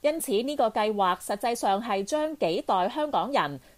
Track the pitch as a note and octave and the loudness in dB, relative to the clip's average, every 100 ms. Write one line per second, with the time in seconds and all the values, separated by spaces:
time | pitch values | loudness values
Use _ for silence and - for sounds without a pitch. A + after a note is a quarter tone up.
0 | D4 D#4+ D4 - C4 D4 A3+ A3+ G#3+ G#3 | -2 0 0 0 0 0 0 2 0 2
1 | F#3 - - G#3 A#3+ A#3+ G#3 G3 A#3 G3 | 2 0 -2 -2 -2 0 0 0 0 -2
2 | G3 G3+ G#3 - F3 F#3+ D4 G3 F#3 B3+ | -2 -2 -2 0 0 0 0 2 2 0
3 | D4+ G3 G3+ C#4 D3 C#3 - | 0 0 0 0 -2 -4 -14